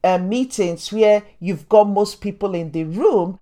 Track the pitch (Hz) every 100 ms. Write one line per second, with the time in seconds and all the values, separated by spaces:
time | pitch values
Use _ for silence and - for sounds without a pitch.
0 | 185 185 185 240 254 - 180 170 - 214
1 | 214 208 208 _ 175 165 - 214 208 202
2 | 208 - 208 196 202 175 165 156 160 180
3 | 403 240 175 185